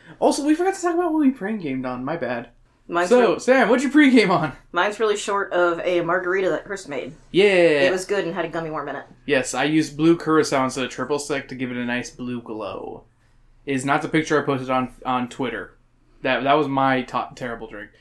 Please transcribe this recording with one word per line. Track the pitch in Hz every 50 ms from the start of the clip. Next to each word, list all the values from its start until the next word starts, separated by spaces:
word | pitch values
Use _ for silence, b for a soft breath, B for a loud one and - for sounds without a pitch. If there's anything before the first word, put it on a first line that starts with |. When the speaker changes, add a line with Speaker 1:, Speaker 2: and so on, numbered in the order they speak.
| B B 160 B
Speaker 1:
Also, | - 254 - - 277
we | 294 311
forgot | 311 349 381 381
to | 381
talk | 339 349 339
about | 339 359 339
what | 311 311
we | 302 262
pregame-ed | 262 - 180 202 226 214 170 143 131 131 127
on. | 127 127 123 127
My | 139 160
bad. | 165 131 120 123 117 120 - _ _ _ _ _ _ _ -
Speaker 2:
Mine's | - 170 175 180
Speaker 1:
So, | 233 247 233 208 160
Speaker 2:
re- | -
Speaker 1:
Sam, | - - 254 269 233 190
what'd | 240 254 277
you | 262
pregame | - 302 294 269 240 254 208 180
on? | 175 156 156 143 127 - - _
Speaker 2:
Mine's | - 170 180 208 208 -
really | 226 214 208 202
short | - - 202 196 190 -
of | 175 175 175 175 170 170
a | - 175 180 175
margarita | 160 165 175 185 180 175 185 196 190 175
that | 156 - -
Chris | - 202 190 - -
made. | 143 123 - 127 - - - _
Speaker 1:
Yeah. | - 185 196
Speaker 2:
It | 208 196 180 175 165 151 143 139 135
was | 180 185 180
good | - 202 196 170
and | 165 160
had | 180 165
a | 160
gummy | 156 170 165 156
worm | 156 151 143 147
in | 139
it. | 139 131 - - _ _
Speaker 1:
Yes, | 135 143 131 127 - -
I | 127 139
used | 151 156 160 147 135 147 143
blue | 156 165 170 165
curacao | - 156 156 156 143 - 147 139 131
instead | 127 113 139 127
of | 120
triple | - - 131 123 147 143
sec | 143 - 151 135 131 -
to | 139
give | 123 131 123
it | 123 123
a | 123
nice | 120 120 120 117 -
blue | - - 123 123 123 120
glow. | 117 - 113 107 104 95 95 - - - - - - _ _ _ _ _ _ _ _ _ _ _ _
Is | - 139 131 127
not | 135 143 151
the | 156 156
picture | - 160 151 - 156 143
I | 139
posted | 143 139 127 131 127
on, | 131 127 127 120 - - -
on | 127 127 123 123 120
Twitter. | - - 135 120 113 101 90 - - _ _ _ _ _ _ _ _ _ -
That, | 135 127 120 127
that | 139 143
was | 156 151 135
my | 139 135 135 135 131 127 123
to-, | - - 123 107 - -
terrible | - 127 123 117 110 110 110
drink. | 107 104 104 - b b